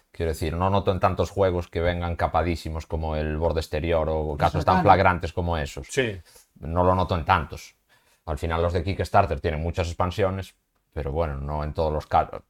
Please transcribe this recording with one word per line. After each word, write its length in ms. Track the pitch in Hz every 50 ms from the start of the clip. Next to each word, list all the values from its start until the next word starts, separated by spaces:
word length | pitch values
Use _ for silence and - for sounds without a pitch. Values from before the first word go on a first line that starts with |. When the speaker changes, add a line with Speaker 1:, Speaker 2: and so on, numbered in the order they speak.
| _ _ _
Speaker 1:
Quiero 180 | - 82 82
decir, 240 | 78 - 87 76 80
no 140 | 85 92 98
noto 200 | 98 98 - 104
en 80 | 95 90
tantos 280 | - 98 92 - 90 -
juegos 380 | - 101 98 95 87 87 87
que 140 | - - 85
vengan 340 | 82 87 87 87 87 87 85
capadísimos 720 | - 85 80 - 85 82 87 85 78 - 85 78 78 -
como 280 | - 82 78 78 80 78
el 180 | 78 76 78 76
borde 220 | 78 82 82 78 80
exterior 480 | 78 - - 76 78 82 82 80 78 78
o 220 | 80 78 76 76
Speaker 2:
El 60 | 76 -
Speaker 1:
casos 240 | 87 82 - 78 78
tan 100 | - 92
Speaker 2:
Sakana. 60 | 92 175
Speaker 1:
flagrantes 500 | 104 92 90 95 95 90 82 90 - -
como 240 | 95 87 85 85
esos. 280 | 80 71 69 - 69 - -
Speaker 3:
Sí. 260 | - 139 127 113 98 87 - _ - - _ _ _ -
Speaker 1:
No 220 | - 76 82 87 90
lo 100 | 92 92
noto 180 | 92 92 - 98
en 100 | 85 76
tantos. 500 | - 95 85 76 - - - - - _ _ _ _ _ _ _ _ _ _ -
Al 120 | 82 78 76
final 220 | - 82 82 82 85
los 80 | 87 87
de 100 | 92 82
Kickstarter 580 | 98 92 - 92 - - 104 98 - 85 73
tienen 200 | - 85 78 78
muchas 260 | 80 87 85 - 87 85
expansiones, 680 | 85 - 92 92 90 - 98 92 95 95 95 - - _ _ _ _ _ _ _ -
pero 180 | 80 73 71
bueno, 240 | 69 82 82 78 69
no 280 | 69 69 71 76 76 76
en 80 | 76 73
todos 180 | - 80 78 78
los 140 | 76 -
casos, 340 | - - 82 76 - - - -